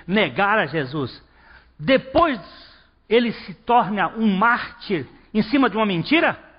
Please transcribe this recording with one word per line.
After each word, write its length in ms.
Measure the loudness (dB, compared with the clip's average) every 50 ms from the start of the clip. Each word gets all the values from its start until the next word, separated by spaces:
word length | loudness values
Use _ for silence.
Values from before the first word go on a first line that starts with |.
| -6
negar 520 | -2 0 0 0 0 0 -2 0 0 2 0
a 80 | 0
Jesus, 560 | -2 -2 -4 -4 -4 -4 -6 -6 -6 -8 -12 -20 _ _ _ _ -20 -20 -20 _ _ _ -6
depois 640 | 0 0 0 0 0 0 0 2 2 2 0 -2 -8 -14 -20 -20 -20 -20 -20 -20 _ _ _ _ _ 0
ele 240 | 2 2 2 2
se 220 | -2 -6 -12 -16 -18
torna 540 | -8 _ 2 2 2 2 2 0 -2 -2 -2
um 280 | -2 0 0 0 2
mártir 720 | 2 2 2 2 0 -4 -8 -14 -14 -8 -4 -4 -4 -4 -8 -16 -20 _ _ -2
em 80 | -2
cima 260 | 0 2 2 2 2 2
de 80 | 2
uma 100 | 0 0
mentira? 560 | 0 0 -2 0 2 2 2 2 2 -2 -4 -10 -20 -20